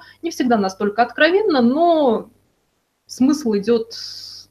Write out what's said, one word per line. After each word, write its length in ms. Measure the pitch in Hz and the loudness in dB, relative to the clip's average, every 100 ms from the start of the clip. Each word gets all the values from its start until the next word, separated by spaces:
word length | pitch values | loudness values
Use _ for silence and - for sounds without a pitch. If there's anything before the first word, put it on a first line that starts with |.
| - - | -6 -12
Не 60 | 339 | -10
всегда 280 | - 254 226 | -4 0 0
настолько 460 | 190 - 208 208 | 0 -2 -4 0
откровенно, 580 | 240 - 302 381 440 285 | -2 0 2 2 2 2
но 680 | 233 277 339 320 277 214 175 _ _ _ _ _ _ _ - | 2 2 2 2 2 0 -6 _ _ _ _ _ _ _ -12
смысл 480 | - 262 302 247 202 | -2 0 0 0 -2
идёт, 380 | 202 233 226 - - - - - - | 0 0 -2 -14 -16 -16 -18 -20 -20